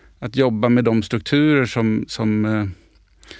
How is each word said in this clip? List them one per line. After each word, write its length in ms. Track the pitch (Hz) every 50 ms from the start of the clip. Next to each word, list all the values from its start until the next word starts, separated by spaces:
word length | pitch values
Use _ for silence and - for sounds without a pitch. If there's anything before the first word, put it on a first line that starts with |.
| _ - _ -
Att 160 | 127 113 110
jobba 340 | 135 131 123 110 104 120 120
med 140 | 120 123 113
de 200 | 113 113 113 98
strukturer 640 | - 120 107 - - 143 143 151 156 147 139 123
som, 400 | 107 - 120 113 110 107 113 120
som, 380 | - - - 113 107 107 107 107
eh, 200 | 110 110 107 104 95 87 - _ _ _ _ _ _ _ _ - - -